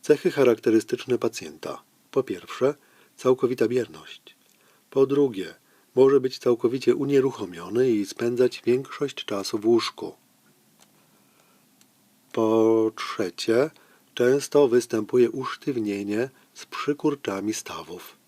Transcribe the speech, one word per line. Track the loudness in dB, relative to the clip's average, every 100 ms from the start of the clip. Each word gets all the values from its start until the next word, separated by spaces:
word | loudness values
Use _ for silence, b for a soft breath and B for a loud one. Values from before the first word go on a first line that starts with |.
Cechy | 2 2 2
charakterystyczne | 2 2 4 2 2 2 -8 -4 -2
pacjenta. | -2 -6 -16 -14 -12 -12 _ _ _
Po | -4
pierwsze, | -4 -8 -12 -4 -2 -4 b b b _
całkowita | 0 2 0 0 0
bierność. | 0 -4 -10 -20 -20 -20 _ b b b b b
Po | 0 2
drugie, | 4 0 -2 -12 -14 b b b
może | 4 6 6
być | 2 -2
całkowicie | 0 2 0 0 0
unieruchomiony | 0 2 2 2 -4 -12 -10 -6 0 2
i | 2 -2
spędzać | -4 -4 2 0 0 0
większość | 0 -2 -8 -8 -8
czasu | -8 -8 -6 -2
w | 2
łóżku. | 2 2 -8 -14 -14 _ _ _ _ _ _ _ _ b b b b b b b b _ _ _ _ _
Po | -2 2 4 4 4 2 -4
trzecie, | -12 -6 -6 -6 0 0 0 _ b b b
często | -2 2 2 2 2 4
występuje | 2 0 -6 -2 2 2
usztywnienie | 0 -8 -8 -6 -4 -4 -4 -4 -4 -4 b b
z | -20 -16
przykurczami | -8 -6 -2 -2 -2 -6 -6 -4
stawów. | -6 -8 -14 -14 -16 -18 _